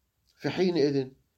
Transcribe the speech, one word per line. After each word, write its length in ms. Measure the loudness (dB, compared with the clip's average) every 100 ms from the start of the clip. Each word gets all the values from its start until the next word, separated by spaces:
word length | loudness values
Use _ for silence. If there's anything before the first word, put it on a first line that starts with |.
| _ _ _ _
فحينئذ 720 | -4 0 0 2 2 0 -4 -10 _